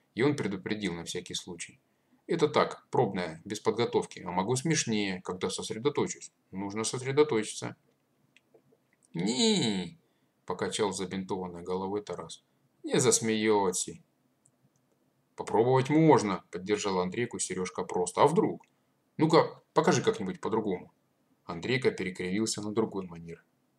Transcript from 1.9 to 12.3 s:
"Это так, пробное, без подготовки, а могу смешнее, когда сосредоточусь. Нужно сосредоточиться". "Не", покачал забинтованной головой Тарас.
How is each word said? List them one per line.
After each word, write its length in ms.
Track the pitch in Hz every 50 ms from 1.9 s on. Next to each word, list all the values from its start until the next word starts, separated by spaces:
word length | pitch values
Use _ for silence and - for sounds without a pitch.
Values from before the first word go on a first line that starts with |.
| _ _ _ _ _ _ _
"Это 200 | - - 165 151
так, 400 | 143 - 110 87 - - - - _
пробное, 500 | - - 101 95 98 92 87 82 82 - -
без 160 | 104 110 -
подготовки, 600 | - 110 104 117 117 110 - 101 92 - - -
а 120 | 90 90
могу 240 | 87 92 95 113 127
смешнее, 640 | 131 - 165 151 - - 120 107 104 101 95 92 92
когда 280 | - - 92 92 - 92
сосредоточусь. 840 | - - 92 - - 110 120 147 - 123 101 87 - - - - _ _ _ _
Нужно 340 | 98 95 101 101 101 110 113
сосредоточиться". 880 | - - 123 127 135 135 147 151 147 117 110 107 - - - 120 117 - _ _ _ _ _ _ _ _ _ _ _ _ _ _ _ _ _ _ _ _ _ _ _ _ _ _ _ -
"Не", 840 | 165 185 214 254 254 226 220 208 170 127 110 98 92 87 82 - _ _ _ _ _ _ _ _ _ _
покачал 480 | - 90 - 104 95 - - 107 98 92
забинтованной 680 | 92 95 90 98 98 95 92 101 92 90 90 85 87 87
головой 380 | 90 92 95 95 95 101 104
Тарас. 420 | - - 90 82 80 80